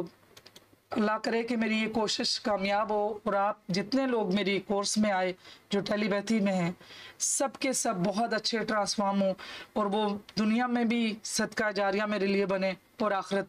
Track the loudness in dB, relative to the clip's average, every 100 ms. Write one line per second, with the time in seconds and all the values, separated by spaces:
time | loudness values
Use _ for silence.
0 | -2 -10 -20 -20 -20 -20 -20 _ _ -2
1 | 0 0 0 -2 0 0 0 2 0 0
2 | 0 0 -2 -2 0 0 2 0 2 0
3 | 0 -2 0 2 2 -2 -4 -4 0 0
4 | 2 2 2 2 2 0 0 -2 0 2
5 | 2 2 0 -2 -12 -20 -4 -2 0 0
6 | 0 0 0 2 2 2 0 -4 -12 -20
7 | -20 -6 -2 0 -2 -2 -2 0 0 0
8 | 0 0 0 -2 -2 -2 0 0 0 0
9 | 0 2 2 0 -6 -16 -8 -2 0 0
10 | 0 -2 -6 -2 0 2 2 2 2 2
11 | 0 -2 -4 -4 -2 -2 -2 0 0 0
12 | 0 0 2 2 2 0 -2 -4 _ -4
13 | -2 -2 -2 -2